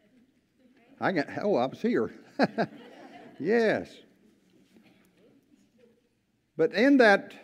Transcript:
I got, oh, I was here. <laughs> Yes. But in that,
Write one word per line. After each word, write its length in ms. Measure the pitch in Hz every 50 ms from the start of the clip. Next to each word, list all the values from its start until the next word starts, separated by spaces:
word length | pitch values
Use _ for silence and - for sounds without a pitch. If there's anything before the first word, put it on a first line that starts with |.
| _ _ _ _ _ _ _ _ _ _ _ _ _ _ _ _ _ _ - _
I 140 | 113 160 190
got, 140 | 156 135 - - - -
oh, 140 | 208 185
I 100 | 123 123
was 160 | 139 - - -
here. 280 | 233 226 139 110 - - - - - - -
<laughs> 100 | 254 - - - - - - - - - - - - - - - - - - -
Yes. 520 | 131 175 226 233 226 208 151 101 85 - - - - _ _ _ _ _ _ _ _ _ _ _ _ _ _ - _ _ _ _ _ _ _ _ _ _ _ _ _ _ _ _ _ _ _ _ _ _ _ _ _ _ _ _ _ _ _ _ _ _ _
But 160 | 156 160 160 165
in 240 | 185 240 285 285
that, 380 | 262 240 214 196 196 - - - -